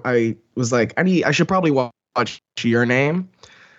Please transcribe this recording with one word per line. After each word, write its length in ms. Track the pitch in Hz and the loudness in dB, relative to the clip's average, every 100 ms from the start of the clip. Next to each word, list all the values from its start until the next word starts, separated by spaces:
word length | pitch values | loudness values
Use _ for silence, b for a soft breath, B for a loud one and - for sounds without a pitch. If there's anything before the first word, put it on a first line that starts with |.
| 127 | 0
I 260 | 120 113 - _ - | 0 0 -4 _ -6
was 160 | 120 | -2
like, 200 | 123 110 - | 0 0 0
"I 60 | |
need, 200 | 185 175 | 0 2
I 60 | - | 0
should 180 | 156 165 | 0 0
probably 220 | 190 160 | 0 2
wa-, 220 | 135 120 _ _ - | 0 -2 _ _ -6
watch 260 | 113 - _ - | -6 -8 _ -6
Your 240 | 117 117 120 | 0 2 2
Name." 420 | 127 143 180 185 _ b b b | 2 0 -2 -6 _ b b b